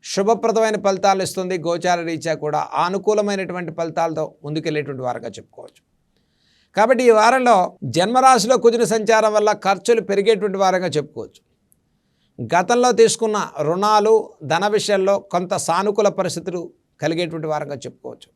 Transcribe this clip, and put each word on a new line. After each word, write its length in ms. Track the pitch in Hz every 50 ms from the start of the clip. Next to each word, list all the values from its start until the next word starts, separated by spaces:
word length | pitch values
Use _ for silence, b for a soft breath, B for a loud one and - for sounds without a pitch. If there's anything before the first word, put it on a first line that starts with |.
| _
శుభప్రదమైన 720 | - - 190 196 202 233 226 - 226 214 226 220 220 214 202 -
ఫలితాలు 380 | 196 190 185 185 196 196 190 185
ఇస్తుంది. 320 | 180 - 190 185 180 185 180
గోచార 400 | 151 165 170 175 - 180 175 175 170 165
రీత్యా 260 | 165 156 160 165 156 147 147
కూడా 180 | 151 151 151 156 - - 147 160
అనుకూలమైనటువంటి 880 | 180 190 196 190 208 214 208 208 208 202 196 190 170 180 180 180 165 160 170
ఫలితాలతో 460 | 165 165 156 180 165 165 160 156 156 - - _ -
ముందుకెళ్ళేటువంటి 600 | 147 151 160 151 165 151 151 147 139 139 127 127
వారంగా 240 | 123 123 120 110 120 98
చెప్పుకోవచ్చు. 440 | - - _ _ - - - _ _ _ _ _ _ _ _ _ _ _ _ _ _ _ _ _ _ _ _ _
కాబట్టి 260 | 190 214 233 262 233 254
ఈ 80 | 240 226 214
వారంలో 360 | 214 226 254 262 254 247 226 190 180 175 - _ - 135 110
జన్మరాశిలో 640 | 160 180 202 240 254 254 262 262 233 180 226 262 240 -
కుజుని 220 | 233 233 233 240
సంచారం 460 | 175 214 226 214 202 226 220 220 220 214
వల్ల 140 | 214 208 214 208 208 -
ఖర్చులు 380 | 185 196 185 - - 233 226 196 -
పెరిగేటువంటి 480 | 202 196 202 208 226 196 196 208 190 190 196
వారంగా 280 | 185 185 185 185 175 135
చెప్పుకోవచ్చు. 440 | 147 143 151 _ 120 107 - _ - _ _ _ _ _ _ _ _ _ _ _ _ _ _ _ _ _ _ _ -
గతంలో 520 | 123 107 - 175 185 180 240 240 240 247 233
తీసుకున్న 440 | 202 226 214 - - 226 220 214 208 175 - - 143 151
రుణాలు, 480 | 147 170 185 202 214 214 214 202 214 220 220 - - - _ 156 131 156
ధన 120 | 170 196 208 208
విషయంలో 400 | 208 - 175 208 196 190 190 202 - - _ -
కొంత 220 | 175 185 175 196 175 -
సానుకూల 440 | - 165 175 196 208 202 226 214 202 180 -
పరిస్థితులు 420 | 185 175 - 175 160 185 170 180 165 - _ _ _ _ _ _
కలిగేటువంటి 480 | 151 147 165 160 175 160 165 165 156 156 151
వారంగా 260 | 151 147 139 143 131 -
చెప్పుకోవచ్చు. 440 | 123 - _ _ 127 117 _ - _ _